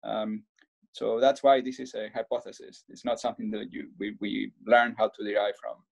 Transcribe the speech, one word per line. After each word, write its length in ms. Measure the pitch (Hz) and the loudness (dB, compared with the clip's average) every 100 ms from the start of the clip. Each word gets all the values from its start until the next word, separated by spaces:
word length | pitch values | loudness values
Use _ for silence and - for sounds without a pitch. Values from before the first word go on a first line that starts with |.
Um, 400 | 107 110 107 107 - _ _ _ _ | -4 -4 -4 -6 -10 _ _ _ _
so 280 | - 110 113 | -6 -2 4
that's 240 | 131 139 | 4 6
why 180 | 139 135 | 6 6
this 180 | 127 127 | 4 -8
is 140 | 127 107 | -10 -8
a 140 | 107 | -8
hypothesis. 680 | 113 110 123 101 - - - _ | -8 -4 -4 -6 -16 -20 -20 _
It's 160 | - 123 | -10 -4
not 140 | 113 | -2
something 300 | 120 - 110 | -4 -4 -6
that 200 | 107 104 | -6 -8
you, 180 | - - - | -10 -12 -8
we, 160 | 101 104 | -8 -6
we 320 | 104 104 107 - 110 | -6 -4 -6 -8 4
learn 300 | 120 117 110 | 6 6 2
how 120 | 110 | -2
to 140 | - | 0
derive 320 | 104 104 104 - | -2 0 0 -4
from 160 | 113 117 _ | -10 -12 _